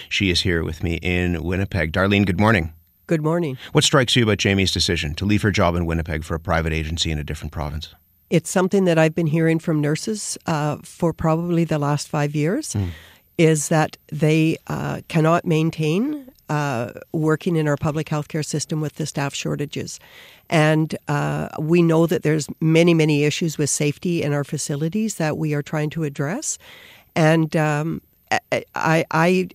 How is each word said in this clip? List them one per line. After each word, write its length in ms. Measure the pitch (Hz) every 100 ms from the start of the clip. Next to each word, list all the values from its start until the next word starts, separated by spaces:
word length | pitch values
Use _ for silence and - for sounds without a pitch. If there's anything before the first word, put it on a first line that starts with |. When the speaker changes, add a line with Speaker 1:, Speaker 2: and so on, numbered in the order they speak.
| -
Speaker 1:
She 200 | - 98
is 120 | 85
here 240 | 98 85 87
with 180 | -
me 120 | 90 85
in 460 | 90 90 90 82
Winnipeg. 520 | 80 90 98 95 80
Darlene, 320 | 85 98 101 101
good 120 | 87
morning. 360 | 107 113 82 - _ _ -
Speaker 2:
Good 160 | 165
morning. 360 | 151 170 165 127 -
Speaker 1:
What 140 | 147 143
strikes 320 | 147 123 -
you 60 |
about 160 | 113 104
Jamie's 340 | 104 98 92
decision 420 | 95 - 85 80 76
to 100 | 98
leave 180 | 104
her 80 | 110
job 240 | 92 90 87
in 100 | 85
Winnipeg 400 | 82 80 78 78
for 100 | 82
a 40 |
private 320 | 80 82 80
agency 380 | 80 78 82 -
in 60 | 78
a 60 |
different 300 | 69 76 78
province? 420 | - 73 76 - - _ _ _
Speaker 2:
It's 200 | 175 -
something 340 | - 185 202
that 140 | 185 160
I've 180 | 160 160
been 120 | 165
hearing 300 | 160 160 160
from 220 | - 156
nurses, 580 | 147 151 - 214 - - -
uh, 320 | 160 147 147
for 300 | - - 170
probably 500 | 160 165 160 175 170
the 160 | 165 156
last 300 | 143 147 -
five 260 | 156 147 151
years, 380 | 147 233 311
Speaker 1:
Mm. 160 | - 92 85 - - _ -
Speaker 2:
is 320 | 160 160 147
that 260 | 160 156 - _
they, 460 | 151 151 160 160 160 -
uh, 320 | 147 143 143 -
cannot 380 | 170 156 170 -
maintain, 840 | 156 160 160 156 170 262 302 254 - -
uh, 420 | 151 143 123 117 - -
working 420 | 165 156 156 - 165
in 140 | 151
our 80 | 143
public 320 | 156 147 151
healthcare 340 | 156 143 165
system 380 | 147 156 - 156
with 140 | 151 -
the 100 | 151
staff 280 | - 143
shortages. 640 | - 156 147 147 - - - - - - - -
And, 440 | 165 151 156 156 - -
uh, 400 | 143 147 147 151 -
we 240 | 156 175
know 240 | 170 160 165
that 180 | 170
there's 260 | 151 156 147 -
many, 340 | 160 160 170
many 300 | 165 156 147
issues 340 | 147 - 170 -
with 120 | 143
safety 520 | - 151 143 185 170
in 120 | 143
our 100 | 147
facilities 720 | 143 151 - 147 160 208 220 -
that 220 | 156 151
we 160 | 156
are 100 | 147
trying 260 | 147 156 151
to 120 | 160
address. 540 | 156 139 143 214 320 - - - - - _ -
And, 400 | 156 165 160 170
um, 460 | 151 147 160 160 - _ _ - -
I, 140 | 127 - -
I, 300 | - 160 -
I, 400 | 160 170 185 180